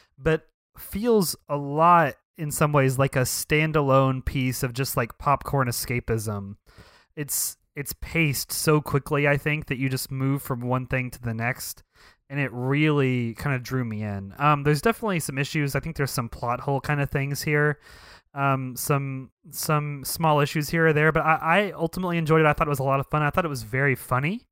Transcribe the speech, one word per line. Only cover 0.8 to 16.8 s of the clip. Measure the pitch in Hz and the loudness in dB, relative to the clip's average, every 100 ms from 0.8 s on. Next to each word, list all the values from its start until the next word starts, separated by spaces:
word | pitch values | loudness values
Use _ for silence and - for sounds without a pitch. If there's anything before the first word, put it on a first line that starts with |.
| - 196 233 220 170 - - | -10 -2 2 4 2 -2 -6
a | 190 | -6
lot | 143 147 165 175 147 - _ - | -2 4 6 6 4 -2 _ -10
in | 151 | -6
some | - 151 | 0 2
ways | 147 131 131 | 4 4 2
like | 135 | 2
a | 135 | 2
standalone | 127 - - 151 160 156 139 135 135 131 | 0 -2 0 2 2 2 4 6 4 0
piece | - 139 127 123 | -2 -2 -2 -2
of | 127 | -4
just, | 120 135 - | -4 -4 -2
like, | 117 - | -4 -4
popcorn | - 139 - 139 127 | 0 0 0 0 0
escapism. | 117 - 120 - 113 107 104 98 104 _ - - _ _ | -2 -4 -4 -2 -2 -2 -6 -8 -14 _ -20 -20 _ _
It's, | - 143 - - - _ - | -10 -6 -4 -4 -8 _ -12
it's | 143 - | -10 -10
paced | - 165 156 127 - | -4 0 2 0 -4
so | - - 151 | -2 2 2
quickly, | - 143 - 143 143 | 2 -2 0 0 2
I | 143 | 2
think, | 156 151 147 | 0 -4 -4
that | 123 | -4
you | 131 | -2
just | 131 - | -2 -4
move | 135 135 139 | -4 -2 -2
from | - 123 | -4 -6
one | 123 127 127 | -2 -2 -2
thing | 131 127 | -4 -4
to | - | -8
the | 120 | -6
next, | 110 117 127 - - _ _ - _ _ | -4 -4 -4 -10 -14 _ _ -20 _ _
and | 139 | -4
it | 135 | -4
really | 123 127 143 156 147 131 127 117 | -2 0 2 4 4 2 2 -2
kinda | 110 143 131 | -4 -4 -4
drew | 117 127 | -2 -4
me | 117 107 | -4 -4
in. | 107 101 98 107 | -6 -6 -8 0
Um, | 143 147 | 2 4
there's | 143 151 | 2 2
definitely | 233 220 226 180 | 2 0 -2 -2
some | - 135 | -4 -4
issues. | 143 160 143 139 | -2 -2 -2 -2
I | |
think | 165 | -6
there's | 156 139 | -4 -4
some | - 117 | -4 -6
plot | - 120 123 | -6 -6 -4
hole | - 139 | -2 -2